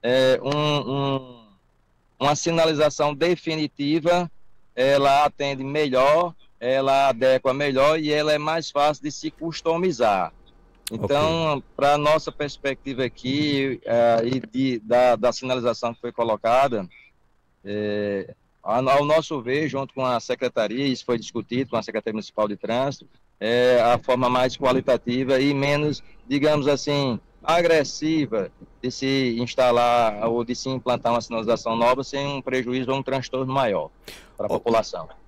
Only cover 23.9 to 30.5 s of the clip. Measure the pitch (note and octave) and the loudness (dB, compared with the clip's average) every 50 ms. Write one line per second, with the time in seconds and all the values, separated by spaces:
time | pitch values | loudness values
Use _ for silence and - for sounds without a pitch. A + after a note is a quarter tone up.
23.9 | A#2+ A#2 - - C3 B2 B2+ A#2+ B2 B2+ B2+ C3 B2 - C#3 C3 B2+ C3 - - | 2 2 2 0 0 2 2 0 2 2 0 0 -2 -2 0 0 0 2 2 0
24.9 | B2+ A#2 - - A#2+ B2+ C3+ B2+ C3+ C3 C3+ C#3+ C#3+ C#3 C#3 C#3+ C#3+ D3 D3+ D3+ | 0 0 0 -4 -4 -4 0 0 2 2 2 2 0 0 0 0 0 0 0 -2
25.9 | D3 - - - - - - A#2+ C3 C#3+ C3+ D3+ D3+ D3+ C#3 C#3 C#3+ C3+ - - | -4 -4 -10 -18 -20 -20 -10 -4 -2 0 2 2 2 2 2 0 0 0 0 -2
26.9 | C#3+ C#3+ C#3 C3+ A#2 G#2 _ _ _ _ - - D#3+ E3+ F3 E3+ E3 D#3+ C#3+ - | -2 0 0 0 -2 -4 _ _ _ _ -2 2 2 4 4 6 4 4 4 0
27.9 | - - D3+ D#3 D#3+ D#3+ C#3+ A2+ A2+ A2 F#2+ E2+ _ _ - - - _ - B2+ | -4 -6 -2 0 0 0 0 0 -2 -2 -2 -4 _ _ -20 -20 -20 _ -8 -8
28.9 | B2 - - C3+ C3+ C3+ C3+ B2 A2+ A#2 B2 A#2 - - B2+ B2 A#2+ A#2+ A#2+ A#2+ | -6 -4 -2 -2 0 0 0 0 -2 -2 -4 -4 0 2 2 4 4 4 4 4
29.9 | A#2+ A#2+ A#2 A2+ G#2 G#2 G#2+ A#2 A#2 A#2+ A#2+ A2+ | 4 4 2 2 0 0 -2 -2 0 -2 -2 -4